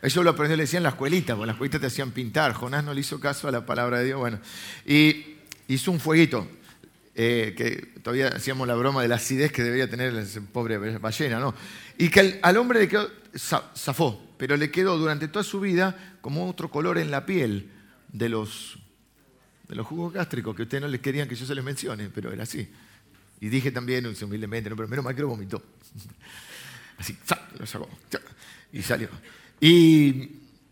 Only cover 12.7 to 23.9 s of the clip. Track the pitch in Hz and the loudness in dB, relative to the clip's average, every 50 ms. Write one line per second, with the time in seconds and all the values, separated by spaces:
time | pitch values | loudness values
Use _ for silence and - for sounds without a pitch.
12.7 | 247 233 208 160 156 208 208 - - - - - - 143 - - - - - - | 4 4 4 4 4 0 -2 -2 -8 -14 -20 -16 -14 -10 -6 -2 -2 -2 -2 -4
13.7 | - - - - 135 - 170 139 104 98 - - - - - 131 143 147 151 147 | -14 -8 -6 -6 0 2 2 0 0 -2 -12 -20 -12 -8 -2 0 0 2 0 0
14.7 | 147 170 190 196 180 160 156 160 151 147 156 156 - 208 202 - - 196 190 202 | 0 2 2 2 2 2 2 0 0 -2 -4 -6 -4 -4 -4 -4 -4 -4 -2 0
15.7 | 180 175 185 190 185 185 - - - - - - 139 156 180 185 175 - - 160 | 2 2 2 2 0 -4 -12 -20 -20 -14 -8 -6 -4 -4 -4 -4 -6 -6 -10 -6
16.7 | - 147 156 180 180 170 165 151 143 139 135 - 196 180 143 113 104 98 92 - | -4 -2 -2 0 0 0 -2 -2 -2 -4 -4 -2 0 0 0 0 0 -2 -6 -10
17.7 | - - - _ _ _ _ _ - 107 117 117 113 110 110 107 - - - - | -18 -20 -20 _ _ _ _ _ -6 -4 -2 -2 -2 -2 -4 -6 -8 -12 -14 -16
18.7 | - - - _ _ _ _ _ _ _ _ _ _ _ _ _ _ _ _ - | -16 -18 -20 _ _ _ _ _ _ _ _ _ _ _ _ _ _ _ _ -14
19.7 | - - 110 - 151 165 170 175 165 190 175 - - 127 104 107 107 87 113 113 | -10 -10 -10 -8 -8 -8 -8 -6 -4 -6 -6 -4 -4 -6 -6 -6 -6 -8 -8 -6
20.7 | - 139 139 147 135 123 123 139 131 147 147 123 120 113 127 131 143 139 131 131 | -4 -6 -4 -4 -6 -4 -4 -4 -2 -2 -4 -4 -6 -10 -8 -8 -8 -6 -6 -8
21.7 | 143 135 - - 117 104 104 98 - - 113 117 107 113 110 113 - - 107 - | -8 -6 -6 -8 -8 -8 -8 -10 -8 -8 -8 -8 -8 -8 -10 -8 -8 -10 -10 -10
22.7 | - - - - - - _ _ _ - _ _ _ - 104 107 110 135 123 139 | -12 -20 -20 -20 -20 -20 _ _ _ -20 _ _ _ -10 -8 -2 -2 0 -2 -2
23.7 | 120 123 123 120 | -4 -4 -4 -2